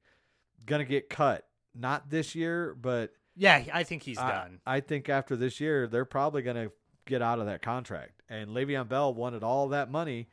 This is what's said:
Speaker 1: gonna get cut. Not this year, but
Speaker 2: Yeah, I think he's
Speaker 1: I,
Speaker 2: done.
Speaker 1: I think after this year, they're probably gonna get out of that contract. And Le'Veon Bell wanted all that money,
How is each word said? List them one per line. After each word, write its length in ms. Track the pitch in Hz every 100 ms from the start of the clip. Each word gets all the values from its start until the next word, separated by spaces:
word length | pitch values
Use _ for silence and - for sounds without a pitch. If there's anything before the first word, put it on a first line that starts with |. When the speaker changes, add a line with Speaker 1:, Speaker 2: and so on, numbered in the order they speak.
| _ _ _ _ _ _ 110
Speaker 1:
gonna 200 | 147 131
get 240 | 139 -
cut. 380 | - 143 95 - _ _ 120
Not 320 | 127 143 139
this 240 | 156 156 160
year, 380 | 165 170 170 123
but 320 | 123 120 110 - _ -
Speaker 2:
Yeah, 280 | 196 147 127
I 100 | 156
think 200 | 170 165
he's 140 | - 117
Speaker 1:
I, 120 | 127
Speaker 2:
done. 300 | 98 90 92 -
Speaker 1:
I 140 | 135
think 300 | 139 147 135
after 260 | 143 - 123
this 240 | 127 -
year, 280 | 151 147 117
they're 180 | 117 127
probably 360 | 139 147 147
gonna 280 | 123 120 110 - _ _ -
get 160 | 127
out 180 | 117 117
of 80 | 104
that 140 | 92
contract. 600 | 113 123 123 90 62 _ -
And 220 | 110 104
Le'Veon 360 | 117 139 139 117
Bell 260 | 131 143
wanted 300 | 117 123 117
all 260 | 110 131 139
that 220 | 143 127
money, 380 | 147 165 120 120